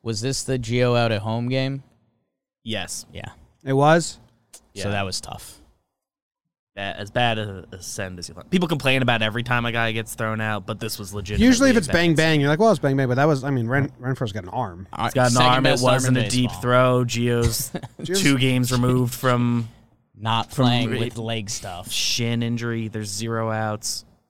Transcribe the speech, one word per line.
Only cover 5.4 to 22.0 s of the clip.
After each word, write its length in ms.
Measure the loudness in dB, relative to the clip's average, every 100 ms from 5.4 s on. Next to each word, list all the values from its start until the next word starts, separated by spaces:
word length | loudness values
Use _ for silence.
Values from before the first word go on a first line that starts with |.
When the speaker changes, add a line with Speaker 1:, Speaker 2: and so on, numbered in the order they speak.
| -16 -20 -20 _ _ _ _ _ _ _ _ _ _
Speaker 2:
Ba-, 220 | -10 -8 -8
as 120 | -6
bad 260 | 0 0 0
a, 260 | -4 -8 -14
a 100 | -16
send 380 | -12 -8 -8 -10
as 100 | -14
you 60 |
want. 160 | -16 -2
People 160 | 0 2
complain 360 | 0 2 2
about 200 | 2 2
every 220 | 0 -2
time 200 | -2 -2
a 60 | 0
guy 220 | 0 -2
gets 220 | -2 -8 -6
thrown 240 | -4 -2
out, 260 | -2 -4 -6
but 140 | -8
this 180 | -8 -8
was 160 | -10
legitimately 320 | -10 -4 4 6
Speaker 3:
Usually 240 | 6 6
if 60 | 4
Speaker 2:
a 20 |
Speaker 3:
it's 80 | 2
Speaker 2:
bad 60 |
Speaker 3:
bang, 160 | 2 4
Speaker 2:
send. 60 | 4
Speaker 3:
bang, 240 | 4 4
you're 100 | 4
like, 80 | 4
"Well, 120 | 4
it's 80 | 4
bang, 160 | 2 2
bang," 100 | 2
but 80 |
that 120 | 2 4
was, 180 | 2
I 60 | 0
mean, 180 | -2 0
Ren-, 240 | 0 0 -4
Renfro's 320 | -6 -4 -4
got 100 | -6
an 60 | -8
arm. 400 | -6 -6 -8 -14
Speaker 1:
Uh, 120 | -6
Speaker 2:
It's 100 | -2
got 120 | 2 2
an 60 |
Speaker 1:
second 140 | 4 4
Speaker 2:
arm. 140 | 4 4
It 40 |
Speaker 1:
best 140 | 2
arm 60 | 4
in 40 |
Speaker 2:
wasn't 220 | 2 2 2
a 100 | 2
deep 200 | 0 0
Speaker 1:
baseball. 100 | -2
Speaker 2:
throw. 420 | 2 4 6 4
Gio's 680 | 0 0 0 2 2 0 -6
Speaker 3:
<laughs> 300 | -10 -12 -12
Gio's 200 | -4 0
Speaker 2:
two 160 | 2 4
games 340 | 2 2 2
removed 420 | 2 2 2 0
from 540 | 0 0 2 2 0 -4 -12 _ _ _ -10
Speaker 1:
Not 340 | -2 -2 -2
Speaker 2:
from 140 | 2 2
Speaker 1:
playing 240 | 4 0
Speaker 2:
re- 80 | -2
Speaker 1:
with 180 | -4 -6
leg 320 | -6 -6 -6
stuff. 440 | -8 -8 -12 -8
Speaker 2:
shin 500 | -4